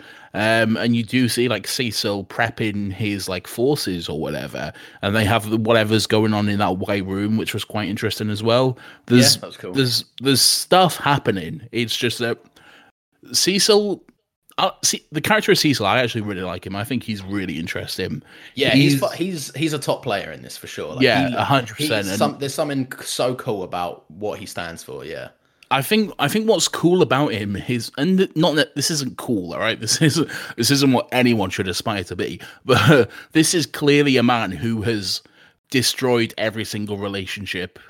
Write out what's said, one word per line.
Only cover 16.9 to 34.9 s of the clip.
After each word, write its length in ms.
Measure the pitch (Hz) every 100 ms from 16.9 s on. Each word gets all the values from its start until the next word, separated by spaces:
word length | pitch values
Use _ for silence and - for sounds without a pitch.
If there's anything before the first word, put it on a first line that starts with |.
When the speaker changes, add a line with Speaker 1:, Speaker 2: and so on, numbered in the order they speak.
| 127
Speaker 1:
he's 200 | - 104
really 360 | 95 101 92 76
interesting. 640 | 87 87 - - 92 - - - - 127
Speaker 2:
Yeah, 160 | 131
he's 220 | 127 143
Speaker 1:
He's 60 | 139
Speaker 2:
fu-, 80 | 196 -
he's, 400 | 185 170 135 135
he's 180 | 160
a 60 | 147
top 240 | 156 127
player 280 | 127 98 80
in 100 | 71
this 160 | 60 -
for 100 | 73
sure. 260 | - 78 123
Like, 80 |
Speaker 1:
Yeah, 260 | 131 104 -
Speaker 2:
he, 60 | -
Speaker 1:
a 80 |
hundred 340 | 110 139 117 -
percent. 260 | 151 107 95
Speaker 2:
he's 40 |
Speaker 1:
And 60 | 101
Speaker 2:
some-, 200 | 143 143
there's 140 | 139
something 380 | 151 151 139 127
c-, 140 | - -
so 300 | - 127 120
cool 280 | - 104
about 460 | 90 90 87 - _
what 300 | 80 104 80
he 60 | 87
stands 380 | - 85 82
for. 220 | - 65 69
Yeah. 240 | 73 64 - _ _ _
Speaker 1:
I 120 | 135
think, 300 | 135 214 202 -
I 80 | 139
think 220 | 214 220
what's 180 | 190 -
cool 340 | - 165 180
about 280 | 127 131 147
him 240 | 104 101 95
is, 360 | - 123 113 -
and 200 | 156 190
th-, 140 | 190 156
not 200 | 170 151
that 200 | - -
this 160 | -
isn't 260 | 151 131 87
cool, 360 | - 107 87
all 60 | 78
right? 200 | 107 104
<laughs> 0 |
This 220 | 113 -
is, 180 | 156 160 143 - - -
this 120 | 117
isn't 200 | 139 139
what 160 | 120 -
anyone 380 | 123 123 113 92
should 180 | - 95
aspire 340 | 87 117 104 90
to 100 | 90
be, 260 | 62 - - - -
but 440 | 120 107 147 107 -
<laughs> 100 | -
this 220 | 156 160
is 120 | 180 139
clearly 520 | - 147 143 143 127
a 60 |
man 280 | 120 120 101
who 300 | 82 113 113
has 400 | 101